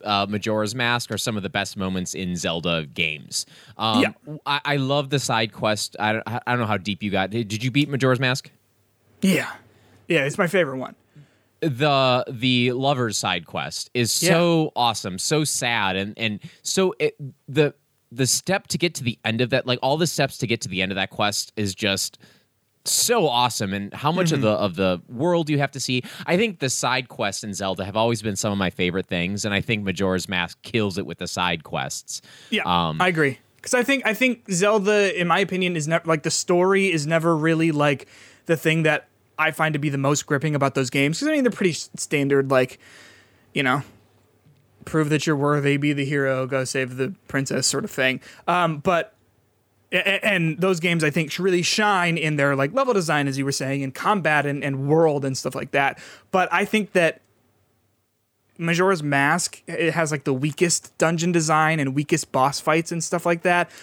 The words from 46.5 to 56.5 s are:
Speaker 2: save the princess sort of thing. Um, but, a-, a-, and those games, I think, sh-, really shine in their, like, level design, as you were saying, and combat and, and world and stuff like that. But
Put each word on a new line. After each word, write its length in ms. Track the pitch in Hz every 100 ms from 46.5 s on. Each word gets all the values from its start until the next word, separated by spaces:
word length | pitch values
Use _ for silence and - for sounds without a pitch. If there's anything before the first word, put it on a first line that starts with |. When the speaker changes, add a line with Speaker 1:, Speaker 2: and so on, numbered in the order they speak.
| 135
Speaker 2:
save 320 | 131 135 127 127
the 180 | 131 - -
princess 380 | 135 135 151
sort 180 | - 139
of 60 | -
thing. 300 | - 131 127 - - -
Um, 300 | 175 170 147
but, 360 | 190 170 - _ _ _ _ _ _ _ -
a-, 60 | 180
a-, 280 | 185 196
and 320 | 220 185 165 156
those 180 | 190 175
games, 240 | 175 170
I 60 | 151
think, 220 | 165 147
sh-, 80 | -
really 240 | 185 180
shine 540 | 156 - 208 190 175 156
in 200 | 156 147
their, 180 | 143
like, 160 | 135 143
level 200 | 247 254
design, 340 | 202 160 147 139
as 100 | 135
you 60 |
were 80 | 139
saying, 320 | - 135 139
and 100 | 135
combat 520 | - 185 208 156 151
and, 180 | 143 139
and 240 | 139 135 143
world 380 | 160 160 143
and 120 | 135 127
stuff 160 | 143
like 180 | - -
that. 280 | 139 139 - - - -
But 160 | 185 180